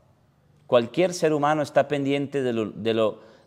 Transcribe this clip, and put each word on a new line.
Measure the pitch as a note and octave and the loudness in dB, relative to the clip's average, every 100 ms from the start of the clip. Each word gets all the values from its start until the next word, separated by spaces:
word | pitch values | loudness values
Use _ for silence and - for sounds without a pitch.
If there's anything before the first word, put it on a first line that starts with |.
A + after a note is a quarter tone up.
| _ _ _ _ _ _ _ | _ _ _ _ _ _ _
Cualquier | B2 A#2 D#3+ F3+ | 2 2 0 -2
ser | F3 D#3+ | 0 0
humano | D3+ D3 D3+ | 2 2 0
está | C#3 D3 C3+ | 0 0 0
pendiente | C#3+ C#3 C#3+ C#3 C#3+ | -2 -2 -2 -2 -4
de | B2+ | -2
lo, | A2+ G#2 | -2 -4
de | - A2 | -4 -2
lo, | A2+ G#2+ - - - | 0 0 -2 -14 -20